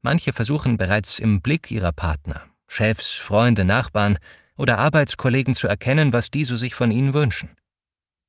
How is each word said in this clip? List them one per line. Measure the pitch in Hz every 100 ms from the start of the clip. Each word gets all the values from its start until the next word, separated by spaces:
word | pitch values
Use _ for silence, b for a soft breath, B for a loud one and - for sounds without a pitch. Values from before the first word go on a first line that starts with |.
Manche | 123 165 -
versuchen | - 107 147 135 117
bereits | 92 104 104 -
im | 110 101
Blick | 123 165 -
ihrer | 110 90
Partner, | 80 87 76 - 76 - _ _
Chefs, | - 110 110 -
Freunde, | - - 104 120 107
Nachbarn | 92 110 - 104 104 101 B B B -
oder | 127 107
Arbeitskollegen | 143 156 139 - 131 127 131 127
zu | 120
erkennen, | 101 - 147 147
was | 120 -
diese | 147 135 123
sich | 123 -
von | 120
ihnen | 110 139
wünschen. | 139 139 - - _ _ _ _ _ _ _